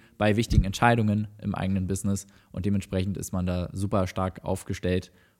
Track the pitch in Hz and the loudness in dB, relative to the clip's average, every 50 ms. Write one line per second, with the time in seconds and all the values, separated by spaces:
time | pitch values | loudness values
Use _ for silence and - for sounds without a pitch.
0 | - - _ - 104 107 101 110 117 - - - 92 95 95 - 120 117 120 117 | -12 -12 _ 2 2 4 4 2 2 4 4 2 2 2 0 4 4 4 6 4
1 | 107 104 104 107 107 104 - - - 101 92 87 92 95 98 92 92 92 98 95 | 4 2 2 0 0 -4 -8 -8 -6 -4 -4 -2 -2 0 0 0 0 -2 -2 -2
2 | - 98 98 98 - - - - _ _ - 92 90 104 101 98 - - 98 92 | -2 -2 -2 -2 -4 -10 -20 -20 _ _ -8 -4 -2 0 0 0 -2 -2 -2 -2
3 | 92 101 90 - - - - 92 90 92 90 90 87 - - 95 101 98 - 101 | -2 -2 -4 -6 -6 -6 -4 -2 -2 0 0 -2 -2 -4 -4 -4 -4 0 0 0
4 | 92 87 - - 95 92 - - - - 95 - - - 98 - - 90 90 92 | 0 0 -2 -4 -4 -4 -6 -8 -6 -4 -4 -4 -4 -8 -8 -4 0 0 0 0
5 | - - _ _ _ _ _ | -2 -6 _ _ _ _ _